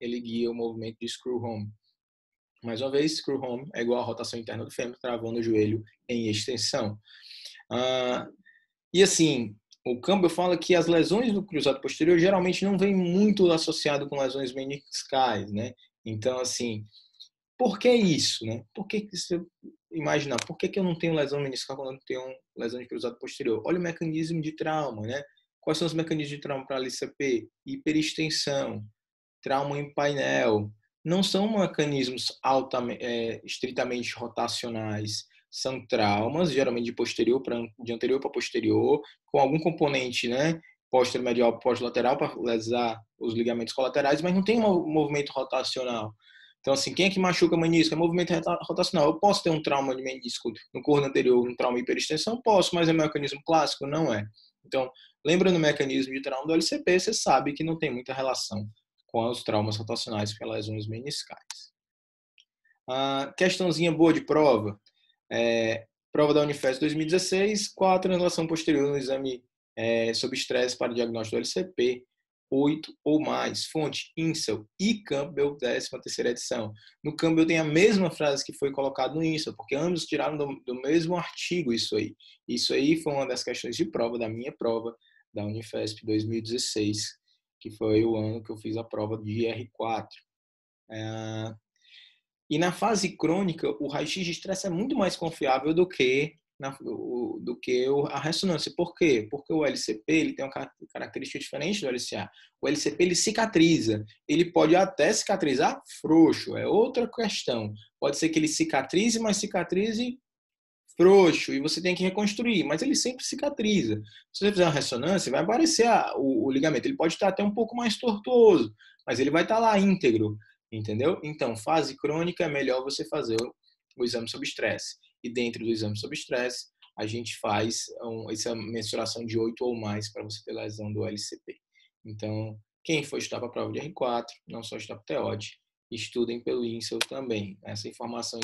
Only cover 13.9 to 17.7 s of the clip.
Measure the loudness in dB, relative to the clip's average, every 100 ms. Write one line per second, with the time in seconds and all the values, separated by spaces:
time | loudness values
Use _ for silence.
13.9 | 0 -2 -2 -2 -2 -4 -6 -8 -10 -10
14.9 | -12 -2 2 2 0 -4 -6 -6 -10 _
15.9 | _ -10 -4 -2 -2 -2 -4 -4 -6 -10
16.9 | _ _ -20 -20 _ _ -2 0